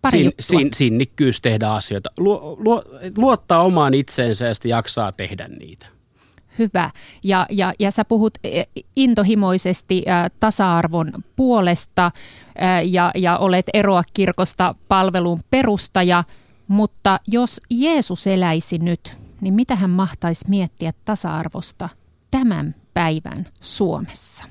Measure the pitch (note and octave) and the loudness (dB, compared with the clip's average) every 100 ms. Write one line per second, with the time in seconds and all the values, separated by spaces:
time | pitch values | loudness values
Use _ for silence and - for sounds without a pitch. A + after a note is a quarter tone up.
0 | C4+ F3 C#3+ - - E3+ C#3 - C3 A2+ | 4 4 2 0 0 2 2 2 2 2
1 | C3 - C3+ - B2 A2 G#2+ G#2+ - G2+ | -2 0 0 2 0 0 -2 -2 -4 -6
2 | - - F#3+ G3+ D3+ D#3 G#3+ A#3 - C3+ | -8 -2 -2 -2 -6 -4 0 0 -4 -16
3 | F#3 G#3 C4 A3+ - E3 F#3 F3 C#3+ C3+ | -10 0 2 2 2 4 4 4 4 2
4 | C3 - A#2+ G#2 A#2+ G#2+ A#2+ A#2 - - | 2 0 0 0 -2 -2 -2 -2 -2 -4
5 | G#2 - F#2 F#2+ E2 - D#2+ - - _ | -4 -6 -10 -10 -14 -18 -20 -20 -20 _
6 | _ _ _ _ _ - A3 G3 E3 - | _ _ _ _ _ -4 -2 0 -2 -6
7 | - - F#3+ F#3+ - G3+ F#3 - G3 G#3+ | -20 -8 -2 0 0 -2 -2 -2 -2 -2
8 | G#3+ A3+ A3 - - F3+ - - - - | 0 2 2 -2 -6 -4 -6 -10 -6 2
9 | C4+ A3 G3 G#3+ G3 F#3 G3 F3+ - F#3 | 2 4 4 4 2 0 0 -4 -2 -2
10 | - F3+ F3 - A3 - F#3+ E3+ E3+ E3+ | 0 0 -2 0 0 2 2 2 0 -2
11 | D3+ - - - C4 A#3 F3+ F3 - - | -4 -8 -12 -2 2 4 2 0 -2 0
12 | F3 - - - - - F#3 F3+ E3+ F3+ | 0 -2 -20 -20 -20 -4 0 0 0 0
13 | F3 - F3 F3 G3 F3+ - G#3+ G3+ F3+ | 0 0 0 2 2 2 2 0 2 2
14 | F3 - F#3 F3+ F#3 - F3+ - - F#3+ | 0 0 0 0 -2 0 -2 -2 0 2
15 | F#3+ F3+ F3 E3+ - C4 B3 G3+ - F#3+ | 2 0 -2 -2 0 0 2 0 -2 0
16 | F3+ F3 F3 - _ _ - G3 G#3 - | 2 2 0 -12 _ _ -2 0 0 0
17 | G3 G3 - A#3 B3 - _ A#3+ D4+ D#4 | 0 0 0 -2 0 -4 _ 0 2 0
18 | - F3+ G3 F#3 F3 D#3+ - E3+ E3+ E3+ | -2 -4 0 0 2 0 -2 -2 -2 -2
19 | - - - - F#3+ G3+ B3+ A3+ F#3+ F3+ | -6 -20 -20 -8 0 0 2 0 2 2
20 | F#3+ - E3+ E3 - G3 F3+ - E3 - | 0 -2 -4 -4 -2 0 -2 -4 -8 -6
21 | - G#3 F3 D#3 E3 - - - E3+ - | -6 -6 -4 -6 -6 -8 -12 -10 -12 -14
22 | _ _ _ C4 B3 E3 D3 - _ F#3 | _ _ _ 0 0 -2 -6 -10 _ -2
23 | E3 D#3 - G3 - - - - F#3+ E3 | -2 -2 -6 -12 -12 -12 -10 -2 -2 -2
24 | - - - - - | -8 -10 -10 -12 -14